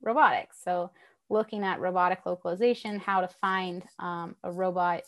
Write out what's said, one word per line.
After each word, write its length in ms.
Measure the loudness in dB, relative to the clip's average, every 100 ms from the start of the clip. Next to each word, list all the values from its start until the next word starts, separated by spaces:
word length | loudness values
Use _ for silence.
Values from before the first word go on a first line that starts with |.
robotics. 560 | -2 4 6 4 -2 -10
So 280 | -4 -2 -4 -10 -20 _ -2
looking 340 | -2 0 -2
at 180 | -2 -2
robotic 460 | 0 2 2 2 -2
localization, 720 | -4 -4 2 2 2 -2 -6
how 220 | 0 0
to 80 | 0
find, 560 | -2 -2 0 -2 -8 -12 -12
um, 340 | -8 -6 -8 -10
a 80 | -8
robot 520 | -2 -2 2 0 0